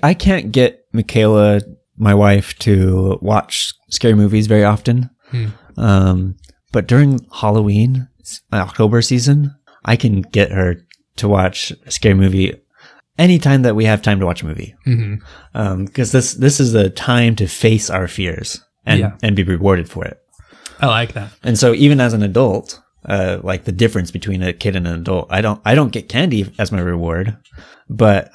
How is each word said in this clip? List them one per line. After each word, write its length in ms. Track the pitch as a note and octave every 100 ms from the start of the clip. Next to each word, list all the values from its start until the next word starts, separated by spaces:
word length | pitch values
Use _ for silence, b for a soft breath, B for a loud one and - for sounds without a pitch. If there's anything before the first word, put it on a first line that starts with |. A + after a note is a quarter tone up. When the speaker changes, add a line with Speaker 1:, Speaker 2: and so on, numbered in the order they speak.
Speaker 1:
I 100 | D3+
can't 380 | F3 G3 F#3 G#2+
get 340 | B2+ B2 - _
Michaela, 680 | A2+ G#2 A2+ G#2+ G#2+ G#2 G2+ G2+ - _ -
my 160 | G#2+ G2+
wife, 420 | G2+ G2+ - -
to 580 | - G2 F#2 F#2 F#2+ F#2
watch 520 | F#2+ G#2+ - - - - -
scary 260 | - A#2 G#2+
movies 320 | G#2 G#2+ G#2+
very 160 | G#2+
often. 460 | G#2 G#2 - A#2+ B2 _ B
Speaker 2:
Hmm. 180 | B2 A2 B B -
Speaker 1:
Um, 580 | A2+ G2 F#2+ F#2 F#2 - - _ _
but 160 | A#2+ F2+
during 320 | B2 C#3+ B2+ -
Halloween, 720 | - G#2+ G#2+ G#2 G2+ A#2+ C3 B2+ _
s-, 200 | - - -
October 500 | G#2 F2+ - G#2+ A#2
season, 540 | A2+ B2 B2 C#3+ C#3 - _ b -
I 100 | A#2
can 260 | A#2+ G2
get 300 | F#2+ G#2 G2
her 260 | F#2+ F#2 F2 _ _ _ -
to 100 | G#2
watch 440 | G2 F#2 - - - -
a 60 |
scary 240 | - G#2+ F#2+
movie 380 | F#2+ F#2+ F#2+ - _ b b b _ -
anytime 440 | F3 F3 C#3 C3+
that 120 | B2 G#2+
we 100 | A2
have 160 | G#2+
time 180 | - G2
to 40 | F2+
watch 160 | F2
a 40 | D#2+
movie. 280 | - - - C3+
Speaker 2:
Mm-hmm. 280 | A#2+ G#2 G#2 B B B
Speaker 1:
Um, 340 | - G2+ F#2 G2
'cause 240 | - B2
this, 220 | C3 A#2+
this 260 | - C3 C#3+
is 120 | B2+
the 180 | A2+ F#2+
time 460 | - - A#2+ A#2 G#2+
to 120 | F#2+
face 420 | - A2+ A2 -
our 180 | F#2 F2
fears 540 | - F2+ - - - _ _ -
and, 140 | G#2
Speaker 2:
Yeah. 160 | G2+ -
Speaker 1:
and 140 | A2 G2+
be 80 |
rewarded 460 | F2+ F2 G2 F#2 D#2+
for 160 | - -
it. 120 | - _ _ B B B B
Speaker 2:
I 80 | C3+
like 260 | A2+ A#2
that. 180 | - G#2 _
Speaker 1:
And 160 | B2+ A2+
so 140 | B2+
even 260 | A#2 C#3+ C#3+
as 140 | B2
an 100 | A2
adult, 560 | G2+ G#2 B2+ F#2+ - - _ _ -
uh, 340 | G2 F#2 F#2
like, 220 | F#2 F#2 -
the 60 |
difference 380 | F2+ A2+ G#2 F2
between 300 | F2+ - F#2+
a 120 | F#2
kid 220 | F2 G#2 F#2+
and 120 | E2+
an 80 | E2+
adult, 260 | E2+ F2+ -
I 120 | F#2+
don't, 200 | G#2+ G#2 G#2+
I 100 | C#3
don't 160 | C3
get 180 | A2 -
candy 440 | A#2+ F3+ A2+ F#2+ -
as 140 | G2
my 80 | G2+
reward, 580 | F2 E2+ E2+ E2 G#2+ G#2+ _ B B B B
but 400 | A2 A2 G2 -